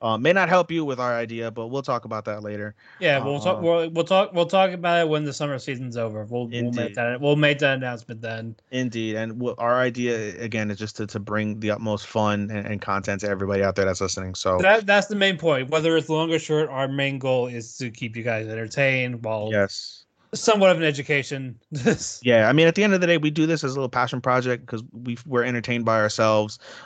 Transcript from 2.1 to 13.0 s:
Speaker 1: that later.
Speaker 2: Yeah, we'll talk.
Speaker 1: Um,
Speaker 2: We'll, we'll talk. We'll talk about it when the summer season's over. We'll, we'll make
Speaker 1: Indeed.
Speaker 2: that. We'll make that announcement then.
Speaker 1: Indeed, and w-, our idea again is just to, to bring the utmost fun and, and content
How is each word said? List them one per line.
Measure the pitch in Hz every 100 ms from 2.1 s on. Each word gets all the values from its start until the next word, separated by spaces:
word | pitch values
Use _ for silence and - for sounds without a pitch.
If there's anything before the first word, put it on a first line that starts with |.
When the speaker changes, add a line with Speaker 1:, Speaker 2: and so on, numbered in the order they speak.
| 110
Speaker 1:
that | 107 107
later. | 104 104 104 - - -
Speaker 2:
Yeah, | 175 139
we'll | 135 143
talk. | 180 185
Speaker 1:
Um, |
Speaker 2:
We'll, | 170 170 165
we'll | 165
talk. | 170 190 202
We'll | 175 170
talk | 190 190
about | 180 175 170 160
it |
when | 151
the | 147
summer | 135 147 139
season's | - 123 131 117
over. | 113 107
We'll, | 107 120 120
we'll | 120 120
make | 120
Speaker 1:
Indeed. | 117 110
Speaker 2:
that. | 117 123
We'll | 143 147
make | 147 143
that | 143 135
announcement | 127 117 - 113
then. | 113 113 113 113 _
Speaker 1:
Indeed, | 127 127 113 110
and | 110 113 110
w-, | 123 -
our | 120 123
idea | 127 120 120 113 104 98
again | 117 110 104
is | 101
just | 107 -
to, | 104
to | 107
bring | 104 107 107 107
the | 107
utmost | 104 110 104 -
fun | 117 107 104 101
and, | 107 104
and | 104
content | - 98